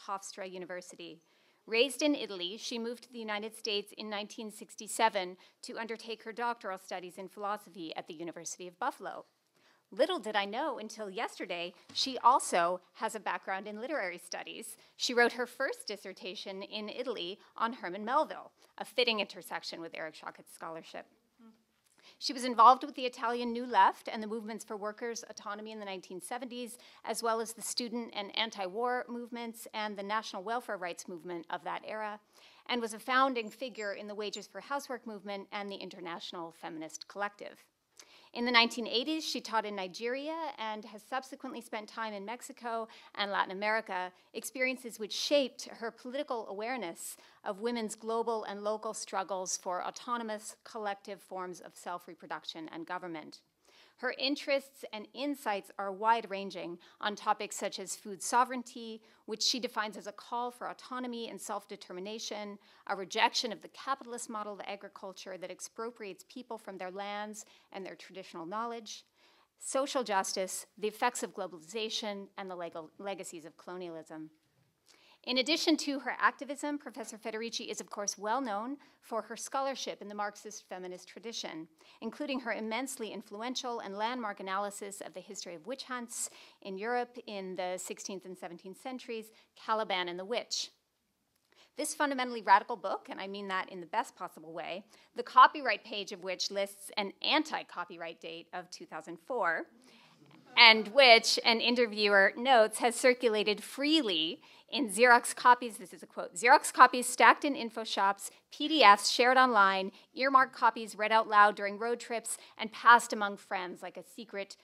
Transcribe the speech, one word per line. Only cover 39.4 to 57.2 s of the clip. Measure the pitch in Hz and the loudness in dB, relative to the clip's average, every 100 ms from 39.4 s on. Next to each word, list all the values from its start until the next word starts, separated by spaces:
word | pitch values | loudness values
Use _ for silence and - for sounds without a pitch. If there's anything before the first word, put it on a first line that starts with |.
| - 220 | -2 -2
in | 208 202 | -2 -6
Nigeria | 185 170 233 269 294 330 311 - | -8 -6 -6 -6 -6 -6 -8 -6
and | 220 214 214 | -8 -8 -10
has | 208 - | -16 -8
subsequently | 262 262 277 262 247 | -8 -8 -12 -12 -12
spent | - 220 214 | -10 -10 -10
time | - 220 | -8 -6
in | 202 202 | -6 -8
Mexico | 247 - 254 233 226 226 - - | -10 -12 -10 -6 -6 -6 -12 -12
and | - 202 | -2 0
Latin | 185 196 | 2 0
America, | 190 208 220 214 185 180 - _ | 0 2 2 0 -4 -6 -10 _
experiences | 233 - 269 254 254 233 196 | -10 -8 -2 -2 -2 -8 -10
which | 202 | -8
shaped | - - 285 247 - - | -4 2 2 2 -4 -14
her | - 226 | -10 -10
political | - 254 269 294 240 208 | -10 -10 -8 -4 -6 -6
awareness | 196 220 262 175 - - - - - - | -8 -6 -6 -6 -8 -12 -14 -20 -14 -10
of | 196 | -4
women's | 233 240 214 | -4 -2 -4
global | - 220 226 226 220 208 | -8 -4 -2 -2 -2 -4
and | 202 | -6
local | 208 220 220 202 | -4 -4 -6 -8
struggles | - 196 185 190 185 - | -6 -6 -4 -4 -4 -6
for | 196 180 - | -4 -4 -6
autonomous, | - - 240 226 214 214 - | -8 -6 -6 -4 -8 -10 -18
collective | - 233 208 202 - 190 | -14 -6 -6 -6 -10 -14
forms | - 185 185 180 | -12 -10 -8 -10
of | - - | -16 -14
self-reproduction | 196 175 - 165 151 160 - 170 156 | -10 -10 -10 -18 -12 -10 -10 -12 -12
and | 160 165 | -12 -8
government. | 180 180 160 147 - _ _ _ - - - | -8 -8 -10 -12 -20 _ _ _ -20 -20 -8
Her | 247 - | -6 -2
interests | 262 285 - 277 269 - - | -2 -2 0 -2 -2 -18 -12
and | 214 202 | -12 -12
insights | 226 285 269 233 202 - - | -6 -6 -4 -2 -4 -4 -8
are | 202 | -6
wide-ranging | 190 220 233 214 190 196 180 170 170 - - | -2 2 2 0 -6 -6 -8 -10 -10 -16 -6
on | 208 | -6
topics | 202 | -4